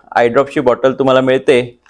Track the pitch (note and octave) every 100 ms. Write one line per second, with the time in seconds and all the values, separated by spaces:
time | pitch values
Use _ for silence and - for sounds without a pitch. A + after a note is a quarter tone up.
0 | _ - A#2+ B2+ C#3 D#3 B2 A#2 C3+ B2+
1 | C3+ C3 C3 C3 C3 B2+ B2 -